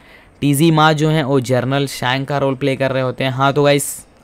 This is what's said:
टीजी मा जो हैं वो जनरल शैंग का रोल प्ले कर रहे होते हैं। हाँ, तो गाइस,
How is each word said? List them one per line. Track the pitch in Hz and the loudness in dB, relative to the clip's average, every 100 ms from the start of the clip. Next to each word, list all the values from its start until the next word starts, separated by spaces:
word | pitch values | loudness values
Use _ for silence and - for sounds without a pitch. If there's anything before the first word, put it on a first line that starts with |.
| - - - _ | -20 -20 -20 _
टीजी | 143 139 165 | 0 2 4
मा | 156 156 | 4 4
जो | 156 156 | 4 2
हैं | 160 | 0
वो | 131 139 | 0 0
जनरल | 117 123 123 139 139 | 0 0 0 -2 -2
शैंग | - 123 135 139 | -4 -4 -2 -4
का | 143 | -2
रोल | 135 | -2
प्ले | 131 139 131 | -2 -2 -2
कर | 135 | -2
रहे | 131 | -2
होते | 131 120 | -4 -4
हैं। | 135 | -4
हाँ, | 127 139 | 0 0
तो | 139 | 2
गाइस, | 143 143 - - - _ | 2 2 -2 -10 -18 _